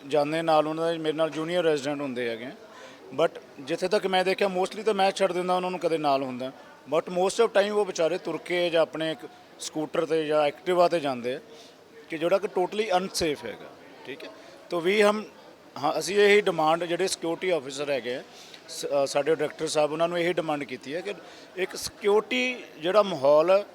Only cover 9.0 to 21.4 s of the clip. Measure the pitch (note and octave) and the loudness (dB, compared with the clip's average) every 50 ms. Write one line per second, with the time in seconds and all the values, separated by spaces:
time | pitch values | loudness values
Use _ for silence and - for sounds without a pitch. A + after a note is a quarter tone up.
9 | D#3+ D#3+ D#3 - D3+ - - - - - - - - - - D#3 D3+ - - D#3+ | -6 -6 -6 -8 -12 -16 -18 -20 -20 -20 -16 -14 -12 -8 -6 -6 -4 -2 -2 -4
10 | E3 C#3 D#3+ D#3+ D#3 D3 D3+ D3+ D3 D3 C#3 - - F3+ F3+ F3 F3 E3+ F3 E3+ | -2 0 0 -2 0 0 2 2 2 2 0 -2 -4 0 4 4 4 4 2 0
11 | C#3+ C#3+ C3 B2 A2+ B2 B2+ D3 - - - - - - - - - - - - | -2 -2 -4 -4 -4 -6 -6 -8 -10 -16 -20 -20 -20 -20 -20 -20 -20 -20 -20 -20
12 | - - E3 D#3 D#3+ F3 G3 G3 F#3 F#3+ - F#3+ F3+ E3 G3 G#3+ A3 - F3+ F3+ | -14 -12 -6 -4 0 2 2 2 0 -2 -2 -2 -2 0 -2 -4 0 0 0 0
13 | F#3 F#3+ - - F3+ D#3 C#3+ - - A2 F#2+ D#2+ D#2+ C#2 - - - - - - | 0 -2 -4 -2 -2 -2 -2 -4 -6 -10 -12 -12 -16 -18 -20 -20 -20 -20 -20 -18
14 | - B2+ C3+ - - - - - - - - - - - F3 E3+ D#3+ F3+ G3+ G#3+ | -16 -14 -14 -14 -14 -16 -18 -18 -20 -20 -20 -20 -10 -6 -4 -2 0 2 4 6
15 | G3+ G#3 G#3 G#3+ F#3+ D3+ - - - - - - - - - B2 C3 D3+ - D#3 | 6 4 4 2 -4 -10 -16 -20 -20 -20 -20 -20 -20 -18 -8 -4 -2 -2 -2 -2
16 | D#3 E3 G3+ G3+ G#3 G3+ G3+ G#3 G3 F#3+ F3 D#3+ D#3 D#3 E3 E3+ F3+ E3 E3+ E3 | -4 0 2 4 6 6 6 6 4 2 2 2 4 4 2 2 0 -2 -2 -2
17 | F#3+ F#3 - - E3+ E3 E3 D3+ F#3 F#3 F3 D3+ B2+ C#3 C3+ C#3 D3 C#3 C#3+ B2+ | -2 -2 -2 -4 -4 -4 -4 -4 -2 -2 -2 -2 -2 -6 -8 -6 -4 -4 -4 -4
18 | A2 B2 B2 D3 E3 - - - - - - - - - - - - - C#3 C#3+ | -4 -6 -6 -8 -10 -14 -20 -20 -20 -20 -20 -20 -18 -14 -12 -10 -4 0 0 2
19 | C#3 C3 - C#3+ C#3 D3+ D#3+ C#3+ D3+ C3+ - - D#3+ D3+ D3 D#3 D3+ D3 D3+ D#3+ | 2 2 0 0 2 2 2 0 0 -4 -4 -6 -6 -2 2 2 2 2 2 0
20 | E3+ E3+ F3 F3 E3+ F3 F3+ F3 D#3+ D#3+ D3+ C#3+ C#3+ - C3 - - C3 D3 F3+ | 0 0 0 0 0 0 0 0 -2 -2 -2 -4 -4 -8 -10 -12 -10 -10 -8 -8
21 | F3+ G3+ G3 E3 - - - - | -8 -8 -10 -12 -14 -18 -20 -20